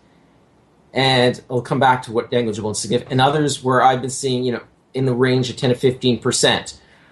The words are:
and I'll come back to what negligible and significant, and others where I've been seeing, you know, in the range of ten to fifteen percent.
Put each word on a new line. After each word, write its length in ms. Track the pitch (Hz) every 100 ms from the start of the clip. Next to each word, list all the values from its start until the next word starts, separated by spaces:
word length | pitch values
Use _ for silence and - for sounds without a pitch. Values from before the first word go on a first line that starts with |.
| _ _ _ _ _ _ _ _ _
and 480 | 123 135 127 123 123 -
I'll 120 | 123
come 180 | 123 139
back 220 | 131 127
to 80 | -
what 180 | 113 -
negligible 400 | 120 117 104 107
and 60 | 101
significant, 360 | 104 120 -
and 80 | 131
others 420 | 135 151 147 -
where 200 | 127 127
I've 180 | 123 131
been 100 | 127
seeing, 340 | - 135 123
you 80 | 127
know, 100 | 113 - _ _
in 100 | 131
the 100 | 131
range 360 | 120 127 127 123
of 60 | -
ten 140 | 131
to 60 | 123
fifteen 420 | 135 127 127 117
percent. 600 | 127 - 139 98 - - _ _ _